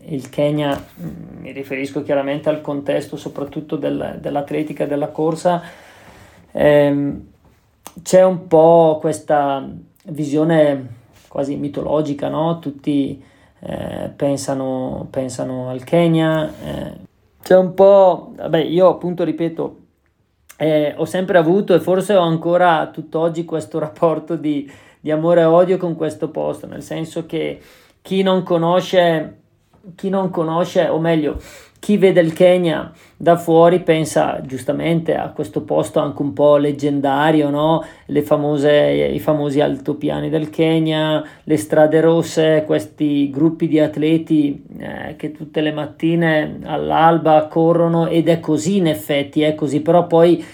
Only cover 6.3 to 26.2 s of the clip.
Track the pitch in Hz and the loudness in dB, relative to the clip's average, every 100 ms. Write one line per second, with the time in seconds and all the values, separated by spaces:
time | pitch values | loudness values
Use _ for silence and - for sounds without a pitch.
6.3 | _ _ - 147 147 143 143 143 - - | _ _ 0 4 6 4 0 -4 -8 -14
7.3 | _ _ _ _ _ - - - 185 190 | _ _ _ _ _ -20 -16 2 4 4
8.3 | 175 185 160 160 170 160 156 160 151 - | 2 2 6 8 8 6 2 -2 -6 -2
9.3 | 147 139 135 135 - - _ - 139 143 | 0 0 -4 -8 -16 -20 _ -14 -8 -4
10.3 | 151 160 160 147 135 123 - _ _ _ | 0 2 4 2 0 -6 -18 _ _ _
11.3 | - 143 143 143 143 - 147 156 180 139 | -8 -6 -6 -8 -6 -4 -2 -2 -4 -4
12.3 | 143 165 165 147 - 151 143 135 135 - | -2 -2 -4 -8 -8 -2 -2 -2 -6 -18
13.3 | _ _ _ - - - 50 50 - 143 | _ _ _ -12 -8 -8 -8 -10 -4 -4
14.3 | 139 - 135 131 131 127 - 139 135 131 | -2 -4 -6 -4 -6 -6 -8 -8 -8 -8
15.3 | 127 131 127 127 127 127 170 170 165 160 | -8 -8 -8 -8 -10 -2 2 4 2 2
16.3 | 160 156 - 147 - - - 190 _ _ | 0 -4 -8 -12 -10 -10 -14 -20 _ _
17.3 | _ - 185 185 185 196 196 185 160 - | _ 2 4 4 4 6 8 6 4 -6
18.3 | - - 160 139 170 180 - 175 175 160 | -12 -2 -2 0 4 4 2 -4 -4 -4
19.3 | 156 165 160 147 - _ _ _ _ _ | -2 -4 -6 -10 -10 _ _ _ _ _
20.3 | _ _ - 156 151 147 - 160 180 185 | _ _ -4 0 2 0 -4 -4 -4 2
21.3 | 180 160 196 208 170 175 185 185 196 165 | 2 4 2 2 0 2 -2 2 2 2
22.3 | 165 170 175 180 156 151 - 151 160 165 | 0 0 2 4 2 -2 -8 -8 -4 -2
23.3 | 165 165 160 - 160 151 - 165 156 156 | -4 -6 -8 -6 -6 -8 -2 -2 -2 -6
24.3 | 160 151 143 135 - _ _ 147 156 165 | -6 -4 -4 -6 -16 _ _ -4 -2 2
25.3 | 175 160 170 185 185 175 160 156 151 | 4 4 4 4 0 -2 -4 -6 -6